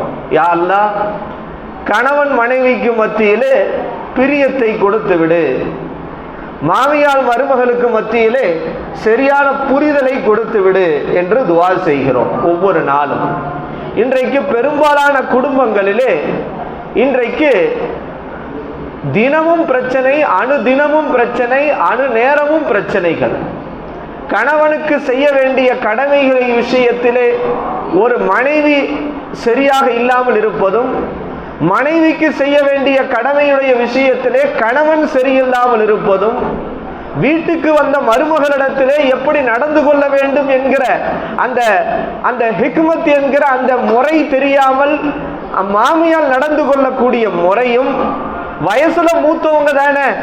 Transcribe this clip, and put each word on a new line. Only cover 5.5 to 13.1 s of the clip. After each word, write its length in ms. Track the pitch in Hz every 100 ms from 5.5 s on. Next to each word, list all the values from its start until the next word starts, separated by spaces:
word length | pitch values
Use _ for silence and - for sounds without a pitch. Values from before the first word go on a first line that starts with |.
| 131 - 160 - - - - - - - -
மாமியார் 640 | 147 208 285 294 285 269
மருமகளுக்கு 680 | 247 240 277 254 247 240 240
மத்தியிலே 720 | 220 214 233 220 262 196 165 - - -
சரியான 560 | - 214 233 269 277 277 262 262
புரிதலை 560 | 269 302 285 254 262 190
கொடுத்து 340 | 214 220 214
விடு 460 | 190 185 175 147 -
என்று 260 | 180 180 -
துவா 380 | 180 170 180 180
செய்கிறோம் 680 | 180 139 135 123 110 -
ஒவ்வொரு 360 | 170 175 196 165
நாளும். 720 | 143 143 143